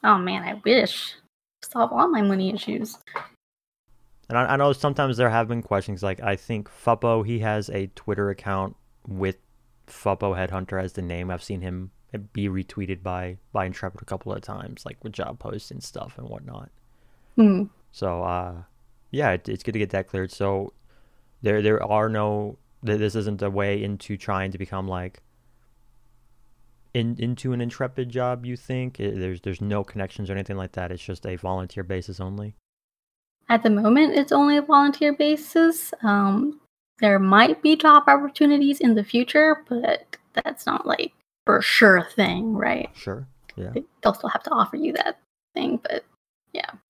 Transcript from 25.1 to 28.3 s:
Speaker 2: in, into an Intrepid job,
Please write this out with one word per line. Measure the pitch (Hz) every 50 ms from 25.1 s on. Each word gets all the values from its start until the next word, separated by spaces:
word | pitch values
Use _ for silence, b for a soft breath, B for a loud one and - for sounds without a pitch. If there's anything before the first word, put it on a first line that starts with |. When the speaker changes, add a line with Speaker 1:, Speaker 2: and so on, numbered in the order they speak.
| - - _ _ _ _ _ _ _ _ _ _ _ _ _ _ _ _ _ _ _ _ _ _ _ _ _ _ _ _ - _ _ _ _ _ _
Speaker 2:
in, | 123 117 117 120 120
into | 120 120 123 117 - 131 127
an | 120 120
Intrepid | 117 - - 135 127 131 - 127 123
job, | 117 127 123 123